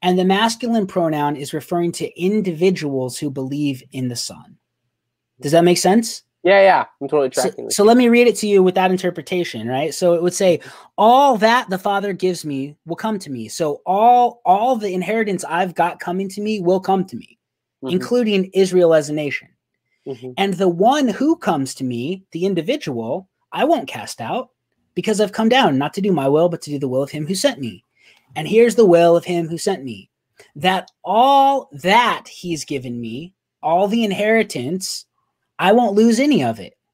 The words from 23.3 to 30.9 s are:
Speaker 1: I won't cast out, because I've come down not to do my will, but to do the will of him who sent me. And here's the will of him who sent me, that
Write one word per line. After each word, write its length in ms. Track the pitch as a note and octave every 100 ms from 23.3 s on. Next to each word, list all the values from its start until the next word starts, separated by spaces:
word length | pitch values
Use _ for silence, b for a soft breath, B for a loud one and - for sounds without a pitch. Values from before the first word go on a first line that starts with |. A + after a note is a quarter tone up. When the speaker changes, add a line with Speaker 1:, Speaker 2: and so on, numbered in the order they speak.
| _ _
Speaker 1:
I 120 | - D4+
won't 220 | D4+ C#3
cast 320 | B2 A#2+ -
out, 300 | A#2 G#3 C4 _ _ _ _ -
because 260 | F#3+ G3+
I've 120 | G3+
come 160 | G#3+ A3+
down 280 | B3+ G#3 C3+
not 160 | D3
to 80 | -
do 100 | G3
my 160 | D#3+ C3+
will, 220 | D3+ F3
but 140 | E3
to 80 | -
do 80 | C#3+
the 80 | C#3
will 160 | C3
of 80 | C#3+
him 160 | D#3 D3+
who 80 | F#3+
sent 240 | C#4 -
me. 240 | A#2+ F#2 _ _ b b b D3+
And 120 | D3+
here's 260 | G#3+ A#3 A#3
the 100 | G3+
will 300 | E3+ E3+ E3+
of 100 | F3+
him 220 | E3+ D#3+
who 120 | E3+
sent 240 | G3+ F3
me, 260 | C3 G2 - _ _ _ b D3
that 340 | F3+ F#3+ -